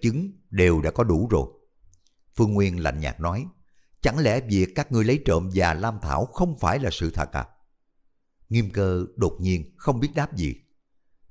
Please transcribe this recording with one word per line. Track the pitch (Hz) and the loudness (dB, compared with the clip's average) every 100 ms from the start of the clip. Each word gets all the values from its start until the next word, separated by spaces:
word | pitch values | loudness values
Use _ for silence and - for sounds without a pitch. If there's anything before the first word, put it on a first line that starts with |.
chứng | 117 127 196 - _ | -2 -2 -4 -10 _
đều | 98 90 82 | 2 4 4
đã | 78 | 2
có | - | 0
đủ | 117 82 113 | 2 2 2
rồi." | 87 65 - _ _ - _ _ _ _ - | 0 0 -8 _ _ -20 _ _ _ _ 0
Phương | 110 | 2
Nguyên | 101 98 87 | 2 0 0
lạnh | 76 71 | -4 -4
nhạt | 73 - | -6 -4
nói, | 82 98 175 - _ _ _ _ | -4 -4 -8 -16 _ _ _ _
"Chẳng | 135 139 | 0 2
lẽ | 135 120 | 2 2
việc | 120 190 - | 2 2 2
các | - 147 | -2 -2
ngươi | 117 | 2
lấy | 110 139 | 2 2
trộm | - 85 92 | 2 0 0
Già | 92 87 | 0 0
Lam | 80 110 110 | 0 -4 -6
Thảo | 78 69 107 | -4 -4 -2
không | - 180 143 | -2 -2 0
phải | 82 123 | -2 0
là | 127 | -2
sự | - 82 | -2 -4
thật | 80 69 | -2 -4
à?" | 71 - _ _ _ _ _ _ _ _ _ - | -6 -8 _ _ _ _ _ _ _ _ _ -4
Nghiêm | 117 104 | -2 0
Cơ | 101 95 90 - - | -2 0 -2 -4 -2
đột | 87 - | -2 0
nhiên | 92 90 76 - | 0 -2 -4 -4
không | - 123 | -2 -2
biết | 147 | -2
đáp | 151 143 147 | -2 -4 -4
gì. | 151 117 _ _ _ _ _ _ - | -6 -6 _ _ _ _ _ _ -16